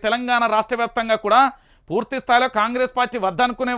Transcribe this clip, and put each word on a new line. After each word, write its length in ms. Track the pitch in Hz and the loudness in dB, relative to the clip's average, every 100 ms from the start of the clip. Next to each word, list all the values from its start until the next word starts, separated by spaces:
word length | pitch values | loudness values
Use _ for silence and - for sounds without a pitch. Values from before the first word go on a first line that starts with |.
| 220 | -2
తెలంగాణ 380 | 240 247 240 233 214 | -2 0 0 2 0
రాష్ట్ర 200 | 214 240 | 0 -2
వ్యాప్తంగా 360 | 233 240 226 220 | -2 -2 -2 -2
కూడా 160 | 208 233 269 - _ _ - | 2 4 4 0 _ _ -6
పూర్తి 280 | 190 - 262 | -4 -4 -6
స్థాయిలో 240 | - 240 254 220 | 0 2 2 0
కాంగ్రెస్ 340 | 220 247 247 247 | -2 -2 -2 -2
పార్టీ 200 | 247 240 190 | -2 -2 -4
వద్దనుకునే 480 | 175 247 247 247 | 0 -2 -2 -4